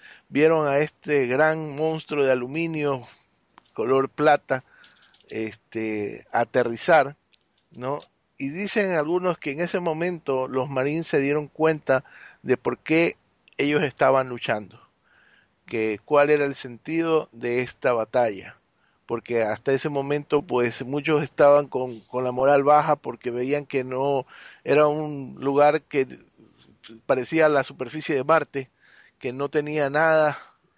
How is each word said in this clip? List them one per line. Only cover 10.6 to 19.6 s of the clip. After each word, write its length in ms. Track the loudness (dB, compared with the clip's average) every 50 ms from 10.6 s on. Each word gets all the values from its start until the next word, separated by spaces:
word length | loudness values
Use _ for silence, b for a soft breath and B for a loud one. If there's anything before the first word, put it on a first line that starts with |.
| -4 -2
marines 380 | -2 -2 -2 -2 -2 -4 -4
se 120 | -2 0 0
dieron 300 | 0 0 0 -2 -4 -6
cuenta 560 | _ 0 2 2 2 0 0 0 0 0 0 B B B B B B B B
de 140 | 0 0
por 220 | 0 0 -2 -6 -4
qué 380 | -2 0 2 2 2 2 -2 _ _ _ _ _ _ _ _
ellos 260 | -2 0 0 0 0 0
estaban 460 | -2 0 2 4 4 4 4 2 0
luchando. 540 | -6 -8 -4 -4 -4 -4 -6 -10 -18 -20 _ _ _ _ _ b b b b b b b b b b b _
Que 340 | -8 -4 -2 -2 -2 -2 -6 _
cuál 260 | 0 2 4 4 4
era 140 | 4 2 2
el 100 | 0 -4
sentido 720 | -8 -12 -14 -14 -16 -12 -6 -4 -4 0 0 0 0 0 -4 -8
de 300 | -8 -4 -2 -2 -2 -2
esta 300 | -4 -6 _ 0 0 0
batalla, 640 | 0 0 0 0 0 2 0 -2 -6 -12 -18 -20 _ _ _ _ _ _ _ _ _ _
porque 360 | -8 -8 -8 -6 -2 -2 0 0
hasta 300 | 0 -2 -4